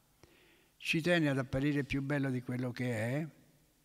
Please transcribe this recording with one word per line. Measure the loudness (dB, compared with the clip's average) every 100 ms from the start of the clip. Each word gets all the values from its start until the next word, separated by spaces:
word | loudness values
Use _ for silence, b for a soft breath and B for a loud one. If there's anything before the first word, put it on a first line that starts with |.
| _ _ b b b b b b
Ci | -2 0
tiene | 4 4 4
ad | 2
apparire | 0 0 0 0
più | 0 -2
bello | 0 0 0
di | -2
quello | -2 -4 -4
che | -2 -2 -2
è, | 0 -2 -4 -10 -20 _ _ _